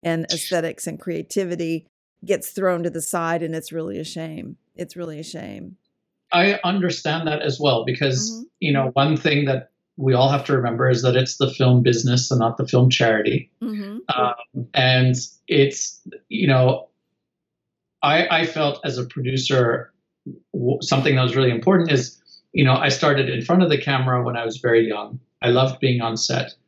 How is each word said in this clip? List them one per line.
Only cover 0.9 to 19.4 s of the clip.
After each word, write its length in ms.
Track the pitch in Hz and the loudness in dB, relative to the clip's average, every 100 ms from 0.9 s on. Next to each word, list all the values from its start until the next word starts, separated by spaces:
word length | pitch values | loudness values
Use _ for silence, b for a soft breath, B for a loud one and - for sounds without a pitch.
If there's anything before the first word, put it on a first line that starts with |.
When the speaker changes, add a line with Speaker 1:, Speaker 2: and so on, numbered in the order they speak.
| 156 | -10
Speaker 1:
creativity 880 | - 165 - - 185 170 165 165 156 _ _ _ | -8 -8 -4 -4 -4 -4 -4 -4 -8 _ _ _
gets 280 | 185 196 - | -4 -4 -2
thrown 320 | - 190 175 | -4 -2 0
to 60 | 170 | -4
the 120 | 165 | -6
side, 400 | 156 180 165 165 | -6 -4 -2 -2
and 120 | 165 160 | -4 -8
it's 160 | 160 | -8
really 260 | 165 160 - | -10 -8 -8
a 60 | 160 | -10
shame. 520 | - 160 156 - - _ - | -10 -10 -12 -14 -16 _ -14
It's 200 | 175 180 | -14 -12
really 240 | 170 151 | -12 -12
a 40 | |
shame. 540 | 160 165 - 98 - 185 _ _ _ _ _ | -14 -14 -14 -14 -16 -20 _ _ _ _ _
Speaker 2:
I 280 | 175 190 202 | 2 2 0
understand 640 | 175 196 180 - 156 160 160 | -2 -2 -2 -4 -4 -4 -4
that 140 | 151 | -4
as 180 | 147 131 | -4 0
well, 240 | 147 117 113 | 0 0 -2
because, 460 | 127 139 127 220 | -2 -2 -2 -4
Speaker 1:
Mm-hmm. 120 | 226 262 _ | -8 -16 _
Speaker 2:
you 120 | 156 | -2
know, 180 | 139 131 | 0 0
one 240 | 135 143 151 | 0 0 2
thing 280 | 160 143 143 | 0 0 0
that 260 | 127 - _ _ - | -2 -4 _ _ -4
we 160 | 131 | 0
all 160 | 123 131 | 4 4
have 160 | 139 - | 2 0
to 100 | 135 | 0
remember 340 | 120 117 131 | 0 0 2
is 120 | 123 | 2
that 140 | 131 127 | 2 2
it's 180 | 127 - | 0 0
the 120 | 135 | -2
film 300 | - 127 123 | 2 4 6
business 460 | 120 117 123 123 - | 6 2 2 0 2
and 80 | 127 | 0
not 160 | 113 - | 0 0
the 100 | 131 | 0
film 220 | 127 127 | 4 4
charity. 600 | 127 117 110 107 - - _ | 4 2 2 2 0 -4 _
Speaker 1:
Mm-hmm. 360 | 240 214 196 214 - 127 | -8 -8 -8 -12 -6 -2
Speaker 2:
Um, 520 | 123 120 - - 120 | -2 -2 -10 -10 -6
and 420 | 143 127 127 127 127 - _ - | 0 2 4 4 2 -4 _ -2
it's, 520 | 143 139 - - - - - _ | 4 4 2 -10 -10 -20 -20 _
you 180 | 220 175 | 0 2
know, 400 | 131 127 - - _ _ _ _ _ _ _ _ _ _ _ | 4 4 2 -6 _ _ _ _ _ _ _ _ _ _ _
I, 260 | 143 156 180 165 | 0 2 2 0
I 40 | 165 | 0
felt 340 | - 147 - 147 | 0 -2 -2 -6
as 120 | 123 | -6
a 80 | 123 | -6
producer, 840 | - 127 131 | -4 -4 -2